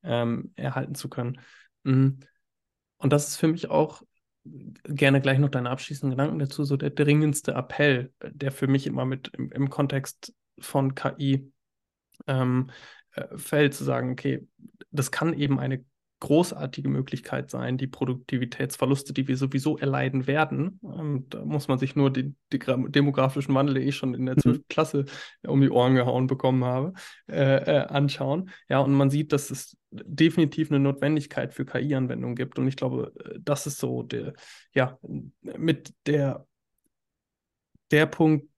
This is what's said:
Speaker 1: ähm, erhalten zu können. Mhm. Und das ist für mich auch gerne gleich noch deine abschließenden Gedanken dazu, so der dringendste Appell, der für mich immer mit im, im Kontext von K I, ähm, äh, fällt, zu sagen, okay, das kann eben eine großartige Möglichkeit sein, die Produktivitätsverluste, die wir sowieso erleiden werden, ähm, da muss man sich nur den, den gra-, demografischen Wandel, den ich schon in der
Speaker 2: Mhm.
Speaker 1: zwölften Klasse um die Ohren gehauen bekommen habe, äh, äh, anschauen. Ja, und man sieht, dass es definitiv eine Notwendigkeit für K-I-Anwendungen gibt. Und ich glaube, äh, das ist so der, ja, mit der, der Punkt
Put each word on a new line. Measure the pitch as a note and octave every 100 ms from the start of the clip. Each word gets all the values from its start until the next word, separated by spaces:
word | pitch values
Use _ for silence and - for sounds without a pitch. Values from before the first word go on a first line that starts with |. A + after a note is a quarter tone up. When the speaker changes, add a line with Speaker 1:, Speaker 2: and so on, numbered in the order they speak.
Speaker 1:
ähm, | - A#2+ A#2+ A#2 - -
erhalten | C3+ C3 C#3 C#3+
zu | C#3
können. | - B2 C3+ - - _ _
Mhm. | C#3 C3 C3+ C3+ - _ _ _ _ _ _ _
Und | C3+
das | D3 D3
ist | -
für | E3
mich | E3+ -
auch | D#3 D3+ - - _ _ _
gerne | - D3+ - - - D3 C#3+ C3+
gleich | C3+ C3+
noch | C#3+
deine | C#3 B2
abschließenden | C3 - C#3+ C#3 B2+
Gedanken | D3 D#3+
dazu, | C#3 -
so | C#3+ C#3
der | D3
dringendste | - D3 D3 D3+ C#3+ -
Appell, | C#3+ C3+ - D3 C3 C3 _
der | - D3 C#3
für | C3 C3+
mich | C3+ C3+
immer | C3
mit | C3 C3+ - -
im, | C3+
im | - C#3
Kontext | C3+ C#3 C#3 C3 - - _ _ -
von | - C#3+ C3+
K | C3+ C#3+ -
I, | C#3 C3+ C3+ _ _ _ _ _ _ _ -
ähm, | C3+ B2+ B2+ C3 - - - _
äh, | - - -
fällt, | - D3+ D3
zu | C#3
sagen, | C3+ B2+ B2
okay, | B2+ C#3 B2+ - _ - _ -
das | C#3 A#2
kann | - D#3+
eben | D#3+ C#3+ C3+
eine | C3 C3 - _ _ _
großartige | - D3+ F3 - D3 C#3 C#3
Möglichkeit | C#3 C3+ C#3 - C3 C3
sein, | B2+ B2 B2+
die | C3+
Produktivitätsverluste, | - C3 B2 - C3 A#2+ - C3+ - C3 C#3 -
die | C#3+ C3+
wir | B2+
sowieso | C3+ C3+ C#3+ D3
erleiden | C#3 C3+ C3 C3+ C3
werden, | C#3+ D#3 C3+ D#3+ F#3
ähm, | G3+ C#3 D#3 C#3 C3
da | -
muss | D3 D3 C#3
man | B2+
sich | C3+ D3
nur | C#3
den, | B2+ C3+ - _
den | C#3
gra-, | - B2+ C3
demografischen | C#3+ C#3+ C3+ C3 C3+ C#3
Wandel, | C3+ C#3+
den | C3 C3
ich | C#3
schon | C3+
in | B2
der | B2+ C3
Speaker 2:
Mhm. |
Speaker 1:
zwölften | - A#2+ -
Klasse | - D#3 C#3+ C#3 - - - -
um | C#3
die | C#3
Ohren | B2 B2+ C3
gehauen | B2 B2 C3
bekommen | C3 C3+ C3
habe, | B2 B2+ D3+ F#3 - - _
äh, | D#3+ C3+ C3+
äh, | - D3 -
anschauen. | C#3+ C#3+ C#3 C3+ D3+ F#3 - _
Ja, | C3+
und | C3+
man | C#3 C#3
sieht, | C#3 D3+
dass | C#3+ -
es | C#3 - _ _
definitiv | - - D3 D#3+ - D#3 D#3 D#3
eine | C#3+
Notwendigkeit | C#3 C#3 C#3 D#3 C#3+ - C3
für | - C3+
K-I-Anwendungen | B2+ C#3+ C#3 B2+ B2 B2 B2
gibt. | C3 -
Und | C3+
ich | C3+
glaube, | - B2+ A#2+ -
äh, | - -
das | - C#3 -
ist | C#3
so | B2+ B2
der, | B2 B2 - C#3 - - _
ja, | - C3 - - C#3 A#2+ _
mit | - - E3 D#3 - - -
der, | D3 C#3 C3 - _ _ _ _ _ _ _ _ _ _ _ _ _ _
der | D3+ D3+
Punkt | - D#3+ D#3 C#3